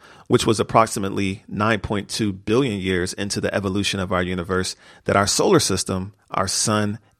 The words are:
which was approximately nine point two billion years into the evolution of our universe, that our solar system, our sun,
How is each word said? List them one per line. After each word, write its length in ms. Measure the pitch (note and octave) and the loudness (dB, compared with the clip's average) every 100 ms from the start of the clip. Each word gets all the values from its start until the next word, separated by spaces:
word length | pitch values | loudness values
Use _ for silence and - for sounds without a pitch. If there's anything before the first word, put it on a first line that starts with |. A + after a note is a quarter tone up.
| - - - | -20 -20 0
which 180 | A#2+ A2+ | 2 4
was 140 | A2 | 2
approximately 840 | - A#2+ A2 - G2 G#2 G2 G2 - | 4 4 4 0 -4 -2 -4 -4 -8
nine 320 | G2 G#2+ G#2+ | -2 0 0
point 300 | - G#2 G2+ | 0 -4 -4
two 240 | - G#2+ | -2 -2
billion 460 | F#2+ G2+ A2+ C#3 G2+ | -2 0 0 2 -2
years 340 | F#2 F#2 F#2 | -2 0 -2
into 260 | - G2 G#2 | -4 -6 -2
the 140 | G2 | -4
evolution 480 | G2+ G2 G2 G2 G2 | -4 -2 -2 -2 -4
of 100 | F#2 | -2
our 120 | F#2 | -2
universe, 520 | F2+ F#2 E2+ F#2 F#2 - - - - | -2 -4 -2 -2 -2 -8 -18 -8 0
that 100 | G2+ | 2
our 120 | G2+ | 2
solar 320 | - G3 F3+ | 2 4 4
system, 540 | - F#2 - F#2+ G2 - _ | 4 -2 -2 -4 -6 -14 _
our 160 | - G2 | -4 -2
sun, 520 | - - G#2+ G#2 G#2 _ | -2 0 0 0 -6 _